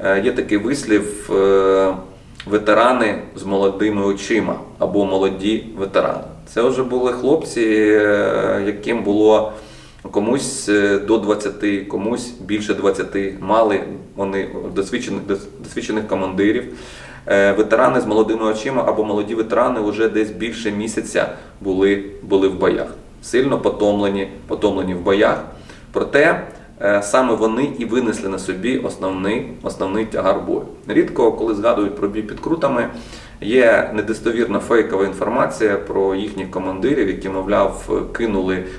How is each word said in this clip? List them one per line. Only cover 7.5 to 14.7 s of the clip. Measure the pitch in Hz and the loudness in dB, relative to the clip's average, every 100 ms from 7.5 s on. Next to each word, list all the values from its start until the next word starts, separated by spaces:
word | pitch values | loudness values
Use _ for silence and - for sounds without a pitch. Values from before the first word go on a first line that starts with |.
| 120 | 0
е, | 110 107 104 107 104 101 98 - 95 98 101 | 2 4 6 6 4 4 2 0 0 0 -2
яким | 101 110 113 | -4 -4 -2
було | 101 104 107 107 90 - - - - - - | 0 4 6 6 2 -6 -16 -20 -20 -18 -6
комусь, | 104 110 135 - - 101 | -2 0 0 -2 -6 2
е, | 104 101 98 | 2 4 2
до | 101 110 | 2 2
двадцяти, | 101 104 98 - 104 98 | 2 0 -2 -2 -2 -2
комусь | 98 98 107 123 - - | -4 -4 -4 -4 -6 -12
більше | 92 104 104 | -4 -4 -2
двадцяти. | 98 98 95 95 98 95 - | 0 0 0 -4 -4 -4 -6
Мали | 95 110 110 98 - - - - | 0 4 4 2 -4 -10 -12 -6
вони | 98 98 - - - | -4 -4 -4 -8 -6